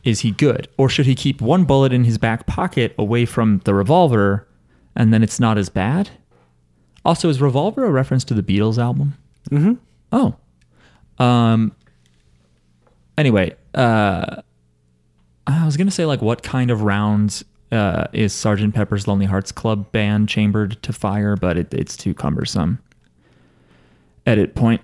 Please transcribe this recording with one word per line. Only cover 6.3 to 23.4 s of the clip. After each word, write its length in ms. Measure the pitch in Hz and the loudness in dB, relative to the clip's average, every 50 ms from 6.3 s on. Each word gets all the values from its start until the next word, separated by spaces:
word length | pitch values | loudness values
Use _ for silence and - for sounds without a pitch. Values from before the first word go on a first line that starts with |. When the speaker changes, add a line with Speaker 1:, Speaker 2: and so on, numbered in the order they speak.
| _ _ _ _ _ _ _ _ _ _ _ _ _ _ _ | _ _ _ _ _ _ _ _ _ _ _ _ _ _ _
Speaker 1:
Also, 240 | 170 170 - - 170 | -2 -2 0 0 0
is 120 | 143 127 | 0 2
Revolver 440 | 143 143 123 135 156 208 214 277 262 | 0 0 2 0 -2 -2 -2 -2 -2
a 60 | 220 | 0
reference 320 | 147 131 135 - 135 127 - | 0 0 0 0 -2 -2 -2
to 100 | - 123 | -2 -2
the 80 | 107 92 | -2 0
Beatles 340 | - 95 101 107 110 110 120 | 0 0 2 2 0 0 0
album? 360 | 120 123 131 135 143 143 139 - _ _ _ _ _ - | -2 -2 -2 -2 -2 -2 -4 -8 _ _ _ _ _ -2
Speaker 2:
Mm-hmm. 220 | 139 147 156 208 240 - _ _ _ _ _ _ | 0 2 2 2 0 -2 _ _ _ _ _ _
Speaker 1:
Oh. 240 | - 254 262 - - _ _ _ _ _ _ _ _ _ _ _ _ _ _ _ _ _ | -2 0 0 0 -2 _ _ _ _ _ _ _ _ _ _ _ _ _ _ _ _ _
Um, 540 | 127 123 120 120 117 113 113 113 110 104 - _ _ _ _ _ _ _ _ _ _ _ _ _ _ _ _ _ _ _ _ _ _ _ _ _ _ _ _ - | 2 2 4 4 4 2 2 2 0 -2 -6 _ _ _ _ _ _ _ _ _ _ _ _ _ _ _ _ _ _ _ _ _ _ _ _ _ _ _ _ 0
anyway, 360 | 151 135 110 101 92 80 - _ _ _ - | 2 4 4 4 2 0 -4 _ _ _ -2
uh, 680 | - 127 117 113 110 104 98 92 85 - - - - - _ _ _ _ _ _ _ _ _ _ _ _ _ _ _ _ _ _ _ _ | 0 2 2 4 2 2 2 0 -2 -4 -8 -10 -14 -18 _ _ _ _ _ _ _ _ _ _ _ _ _ _ _ _ _ _ _ _
I 200 | - 139 165 165 | -2 0 0 0
was 100 | 156 143 | 0 0
gonna 140 | 147 185 196 | 0 0 0
say, 140 | 190 - 170 | 0 0 -2
like, 160 | 156 139 - | 0 0 0
what 200 | 113 107 117 - - | 0 -2 -2 -2 -6
kind 260 | - - 127 127 123 | -6 -2 -2 0 0
of 120 | 120 107 | 0 0
rounds, 600 | 107 104 98 101 104 104 104 104 104 104 - - - _ _ _ _ _ | 2 0 0 2 2 2 2 2 0 0 -2 -6 -14 _ _ _ _ _
uh, 320 | 117 113 104 95 87 82 80 - | -2 0 0 0 0 -2 -4 -4
is 200 | - - 110 98 | -2 -2 -2 -2
Sergeant 420 | - - - 110 104 98 107 104 104 | -2 -2 -2 -2 0 0 0 0 0
Pepper's 340 | 107 104 - 107 101 98 - | -2 -2 -2 -2 -4 -2 -2
Lonely 180 | 101 98 98 | 0 0 0
Hearts 240 | 95 95 95 98 - | 0 -2 -2 -4 -6
Club 400 | - - - 113 110 101 98 _ | -12 -6 -4 -2 -2 -2 -6 _
Band 360 | - 107 104 104 104 107 107 104 | -4 -2 0 0 2 0 0 0
chambered 520 | - 113 107 104 101 107 107 95 107 _ | 0 0 0 0 0 0 -2 -4 -6 _
to 100 | - - | -10 -10
fire, 440 | - - - 101 98 104 104 104 104 | -8 -6 -4 -4 -2 -2 -2 -2 -2
but 200 | 92 - 90 82 | 0 -2 -2 0
it, 160 | 87 82 - - | -2 -4 -4 -6
it's 220 | 80 78 - - | -6 -6 -8 -10
too 180 | - - 98 82 | -8 -6 -6 -6
cumbersome. 640 | - - 73 76 - - - - - 76 85 120 - _ _ _ _ _ _ _ _ _ _ _ _ | -4 -4 -4 -4 -4 -4 -4 -4 -2 -2 -2 -4 -6 _ _ _ _ _ _ _ _ _ _ _ _